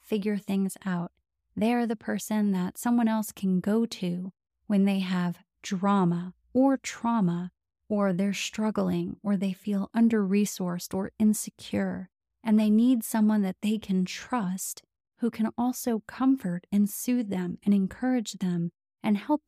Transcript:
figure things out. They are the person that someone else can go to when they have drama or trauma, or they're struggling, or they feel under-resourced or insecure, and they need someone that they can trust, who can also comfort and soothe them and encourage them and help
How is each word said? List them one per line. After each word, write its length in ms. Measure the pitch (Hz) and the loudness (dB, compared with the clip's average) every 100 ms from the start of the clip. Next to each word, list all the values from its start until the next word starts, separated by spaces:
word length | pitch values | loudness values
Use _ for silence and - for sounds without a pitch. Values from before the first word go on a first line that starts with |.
figure 340 | - 214 208 208 | -6 -4 -2 -4
things 400 | - 196 190 - | -2 -2 -2 -4
out. 280 | 190 180 175 _ _ _ _ - | -4 -4 -6 _ _ _ _ -2
They 180 | 220 | 0
are 140 | 240 233 | 2 0
the 80 | 226 | -4
person 560 | - 214 - 214 208 | -4 -6 -2 0 0
that 260 | 185 180 - | 0 -2 -4
someone 300 | 240 240 226 | 0 2 2
else 240 | 220 214 | 0 -4
can 260 | - 185 185 | -4 0 0
go 260 | 196 214 | 2 0
to 460 | 233 - 180 175 185 - _ _ - | 0 -4 -6 -6 -8 -14 _ _ 0
when 160 | 202 | 2
they 160 | 196 196 | 4 2
have 400 | 185 185 175 175 _ _ | 0 0 -2 -4 _ _
drama 760 | - 190 202 202 180 170 180 - _ | -6 -2 2 4 4 2 -4 -14 _
or 220 | 247 269 262 | 2 4 2
trauma, 760 | - - 233 233 180 175 180 _ _ _ - | -4 -6 -2 2 2 0 -6 _ _ _ -4
or 240 | 208 202 | 0 0
they're 200 | 180 202 | 2 0
struggling, 840 | 190 - - 214 202 185 175 175 - | -2 -6 -4 -2 0 0 0 -4 -6
or 120 | 202 196 | -2 -2
they 160 | 196 | -2
feel 380 | 185 - 202 196 | -4 -4 -4 -2
under-resourced 1040 | 226 233 220 196 202 208 - 180 175 - | 2 4 4 2 2 0 -2 -4 -6 -6
or 160 | 190 196 - | -6 -6 2
insecure, 920 | 214 214 - - - 202 190 185 185 _ _ _ | 2 2 -4 -12 -6 -4 -4 -6 -12 _ _ _
and 160 | 226 214 | 2 2
they 100 | 214 | 4
need 320 | 214 240 254 | 4 4 2
someone 400 | - 226 214 214 | 0 2 2 2
that 140 | 190 185 | 0 -2
they 160 | 208 214 | -2 -2
can 280 | - 185 | -2 -2
trust, 800 | 180 - - 247 185 190 - - _ _ _ - | -2 -6 -6 -4 -2 -4 -8 -12 _ _ _ -4
who 160 | 233 | -4
can 180 | - 220 - | -2 -4 -2
also 460 | 247 254 - 220 - | -4 -2 -2 -4 -4
comfort 580 | - 262 269 185 175 - | 0 2 2 0 -6 -2
and 180 | 202 202 | 2 2
soothe 400 | - - 247 214 | 0 -2 -2 0
them 300 | 190 180 175 | -2 -4 -4
and 100 | - | 2
encourage 600 | 202 190 - 254 254 214 | 2 2 -2 -2 -2 -2
them 360 | - 180 175 170 _ _ _ | -6 -2 -2 -4 _ _ _
and 140 | 214 202 | -2 0
help 240 | - 294 | 0 -2